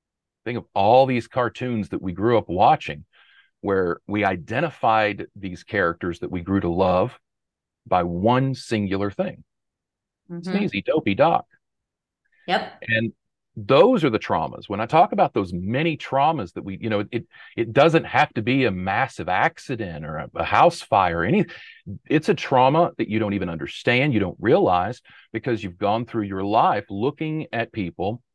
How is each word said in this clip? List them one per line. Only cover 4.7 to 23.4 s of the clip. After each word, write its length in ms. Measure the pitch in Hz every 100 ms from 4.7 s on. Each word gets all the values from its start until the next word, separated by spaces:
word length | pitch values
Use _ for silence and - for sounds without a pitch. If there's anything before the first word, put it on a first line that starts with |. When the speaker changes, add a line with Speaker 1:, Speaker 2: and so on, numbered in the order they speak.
| - 120 110 107 101 -
Speaker 1:
these 300 | - 98 87
characters 560 | - 104 87 82 92 85
that 100 | 90
we 100 | 90
grew 200 | 87 98
to 100 | 87
love 480 | 85 92 87 113 - _ _ _ _ _ _ -
by 160 | 90
one 520 | 87 87 104 123 135
singular 560 | 127 - 110 101 95 101
thing. 340 | - 190 - _ _ _ _ _ _ _ _ -
Speaker 2:
Mm-hmm. 200 | 175 175
Speaker 1:
Sneezy, 340 | 190 196 101
Dopey, 300 | 151 151 -
Doc. 320 | 98 151 - - _ _ _ _ _ _ _ _ _ -
Speaker 2:
Yep. 360 | 190 - - -
Speaker 1:
And 240 | 113 113 - _ _ _ -
those 460 | 104 135 208 247
are 60 | 151
the 80 | 107
traumas. 500 | - 92 76 - -
When 120 | 101
I 40 | 117
talk 260 | 156 202
about 200 | 202 165
those 200 | - 92
many 440 | 90 95 127 165 151
traumas 560 | - 135 147 160 90
that 100 | -
we, 140 | 101 95
you 120 | 113
know, 140 | 104 104
it, 160 | 120 - - - -
it 160 | 113
doesn't 320 | 113 156 160
have 280 | - 123 147
to 80 | -
be 240 | 107 135 123
a 40 |
massive 600 | 92 92 104 131 - 87
accident 720 | 92 151 - - 120 98 80
or 140 | 151 78
a, 120 | -
a 100 | -
house 380 | 82 104 113 -
fire. 420 | - 104 92 85
Any, 220 | 87 196 - - - - - 98 -
it's 220 | 151 185
a 60 |
trauma 580 | 160 - 131 127 156 165 -
that 100 | -
you 100 | 107
don't 140 | 104
even 160 | 101